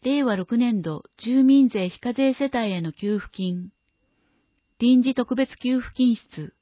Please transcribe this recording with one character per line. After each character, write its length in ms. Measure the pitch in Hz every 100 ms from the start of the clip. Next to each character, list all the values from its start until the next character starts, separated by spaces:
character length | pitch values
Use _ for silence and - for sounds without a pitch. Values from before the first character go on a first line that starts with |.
令 220 | 247 285
和 120 | 269 202
六 200 | 180 233
年 260 | 240 214
度 220 | 165 151 - _
住 240 | 226 262
民 260 | 262 277 262
税 200 | 214 180
非 120 | -
課 140 | 240
税 180 | 247 269
世 140 | 262 277
帯 240 | 262 220
へ 100 | 185
の 120 | 160
給 260 | - 202 208
付 120 | -
金。 400 | - 185 180 180 _ _ _ _ _ _ _ _ _ _ _
臨 240 | 240 254
時 120 | 247
特 200 | 262 240
別 240 | 247 262 -
給 220 | 247 254
付 120 | 240
金 220 | - 254 226
室。 380 | - - 151 _